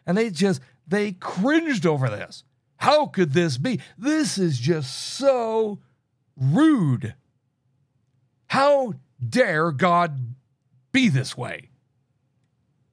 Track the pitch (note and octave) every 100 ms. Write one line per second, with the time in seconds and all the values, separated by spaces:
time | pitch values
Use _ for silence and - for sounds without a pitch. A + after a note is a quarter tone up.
0 | - F3+ A#3 D#3 G3 C#3 - _ - G3+
1 | G#3 F#3 - - A3+ D#4+ E4 A#3+ D#3+ D3
2 | C3 G2+ F2+ - - _ _ - A#3+ D4+
3 | C4+ - E3+ D3 E3+ B2 F#3 A3 - -
4 | A#3+ D#4 C4 - F3 B2+ B2 D#3+ C3 -
5 | - - C#4 B3+ A3+ A3 A3 G3+ _ _
6 | _ _ _ - C3 F3 D#4+ C#4+ D#3 A#2+
7 | - - _ _ _ _ _ _ _ _
8 | _ _ _ _ - A#3+ C#4+ C#4+ B3+ C#3+
9 | _ - A#2 A#3+ A#3 D#3+ E3 C3+ F#3 F3
10 | F3 C#3 A#2+ B2 _ _ _ _ _ C4
11 | B3 C3+ - - - D#2 - _ _ _
12 | _ _ _ _ _ _ _ _ _